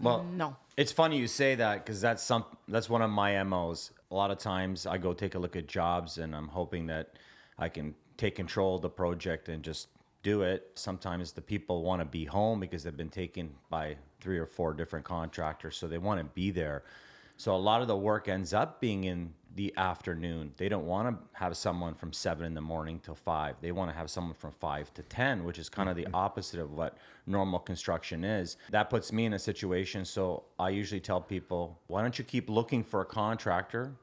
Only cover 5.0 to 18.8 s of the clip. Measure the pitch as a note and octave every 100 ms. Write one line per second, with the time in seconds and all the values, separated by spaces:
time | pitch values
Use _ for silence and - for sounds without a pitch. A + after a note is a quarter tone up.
5 | F2+ E2+ G2 F#2 F2 F2+ D2+ F#2 E2+ F2
6 | E2 E2 D#2+ D2+ D2+ F2 E2 F2 E2 D#2+
7 | D#2 - - - - - E2 D#2+ D2+ -
8 | _ - G#2 F#2+ F2 G#2+ F#2+ F#2 E2 -
9 | F2 E2+ F2+ D#2+ - D#2+ D#2 D#2 - _
10 | _ _ G2+ G#2 F#2 F#2+ - - G#2 F2+
11 | F#2+ F2 E2+ - - G2+ - F2 F2 F2+
12 | D#2 E2 D2+ G2+ G#2+ A2 F#2 E2 D#2+ D2
13 | D#2+ F#2+ F2 F#2 D#2+ C#2 - D#2+ D#2 C#2+
14 | C#2+ - F#2 F2 D#2+ - E2 D2+ D#2+ D#2
15 | - E2+ D#2+ - D#2 D#2 D#2+ - E2 E2
16 | G2 F#2+ D2 F2+ G2 F2+ D2+ C#2+ - -
17 | - - - - A2 F#2 G2+ A#2 B2 G2
18 | G#2 G#2+ G#2 F#2+ F#2 G2+ D#3 -